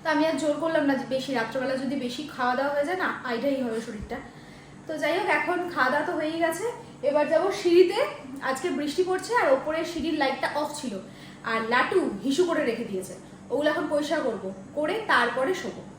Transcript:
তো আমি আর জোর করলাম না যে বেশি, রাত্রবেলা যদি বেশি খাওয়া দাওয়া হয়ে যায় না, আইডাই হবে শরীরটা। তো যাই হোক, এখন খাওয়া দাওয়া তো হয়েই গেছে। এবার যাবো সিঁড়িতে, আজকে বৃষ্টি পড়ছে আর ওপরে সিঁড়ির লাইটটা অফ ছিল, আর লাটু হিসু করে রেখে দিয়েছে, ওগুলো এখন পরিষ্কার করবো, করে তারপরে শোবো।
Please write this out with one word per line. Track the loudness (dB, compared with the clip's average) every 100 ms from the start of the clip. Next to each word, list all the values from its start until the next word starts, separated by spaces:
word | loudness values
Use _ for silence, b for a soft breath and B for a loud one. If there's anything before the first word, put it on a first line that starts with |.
তো | 2
আমি | 2 2
আর | 2
জোর | 0 0
করলাম | 2 2 2
না | 2
যে | 0
বেশি, | -4 -2
রাত্রবেলা | -2 -2 -2 -2 -2
যদি | -2 -2
বেশি | -4 -6 -10 -2
খাওয়া | 0 2
দাওয়া | 0
হয়ে | 0 0
যায় | 0
না, | -2 -4
আইডাই | -4 -2 0 0
হবে | -2 -4
শরীরটা। | -6 -10 -8 -8 -10 B B B B B -8
তো | -2
যাই | 0 0
হোক, | 2
এখন | 2 2 0 -2
খাওয়া | 0 2
দাওয়া | 2 0
তো |
হয়েই | -2 -2 0
গেছে। | 0 0 -4 -6 B B 2
এবার | 2 4
যাবো | 4 2
সিঁড়িতে, | 0 6 8 8 6 -2 -4 -12 -8
আজকে | -4 -2 -2
বৃষ্টি | -2 -2 0
পড়ছে | 0 0 0 2
আর | 4
ওপরে | 4 2 -2 -2
সিঁড়ির | -4 -2
লাইটটা | 2 0 0 -2 -2
অফ | -4 -4
ছিল, | -8 -8 -10 B B B
আর | -4 -2 2
লাটু | 2 4 2 2 -2
হিসু | 0 2 4
করে | 4 0
রেখে | -2 -4
দিয়েছে, | -6 -6 -12 B B -4
ওগুলো | 2 2
এখন | 2 0
পরিষ্কার | 0 2 0
করবো, | 0 -2 -6 -10 -8 -2
করে | 0 0 4
তারপরে | 4 4 2 0
শোবো। | 0 -4 -10 -14